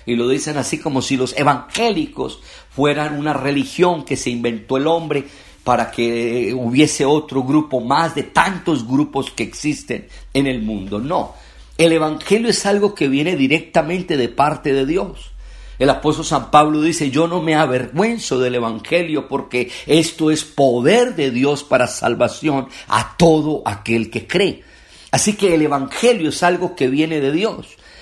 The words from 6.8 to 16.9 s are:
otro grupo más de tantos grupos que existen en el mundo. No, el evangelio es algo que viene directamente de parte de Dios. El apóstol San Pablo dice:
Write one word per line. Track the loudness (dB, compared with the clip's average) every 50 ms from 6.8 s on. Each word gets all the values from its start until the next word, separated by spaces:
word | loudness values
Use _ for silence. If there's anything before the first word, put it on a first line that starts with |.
| 4 4 4 0 2
otro | 2 2 2 0 -2 -4 -4 -2
grupo | 2 2 0 0 0 -4 -4
más | -2 0 0 0 0 0 -2
de | -6 -6
tantos | 0 2 2 2 2 0 -4 -2 -2 -2 -2 -2
grupos | 0 0 0 0 0 -2 -6 -6 -4
que | -6 -8 -8
existen | -8 -8 -6 -6 -4 -6 -6 -6 -8 -8 -8 -8 -16 -20 -20 -16 -4 -2
en | 0 0 0
el | -2 -4
mundo. | -4 -4 -6 -6 -6 -6 -6 -6
No, | -4 -2 -2 -4 -4 -4 -10 -20 -20 -20 -20 -20 -20 -14 0 2
el | 4 4
evangelio | 4 2 0 -2 -4 -6 0 0 2 2 2 0
es | 0 0 0
algo | 0 0 2 2 0 0
que | 0 0
viene | 0 2 2 0 0 0
directamente | 2 2 2 2 0 0 0 -2 0 0 0 -4 -6 -4 -2 0
de | 0 0 -2
parte | 2 2 2 2 2 0 -2 0
de | 0 2 0
Dios. | 0 0 -2 -2 -4 -10 -16 -16 -16 -18 -18 -18 -18 -18 -18 -18 -14 -2 2
El | 4 4
apóstol | 4 4 2 0 0 0 -2
San | -2 -2 -2 0 4
Pablo | 6 6 6 6 4 2
dice: | 2 0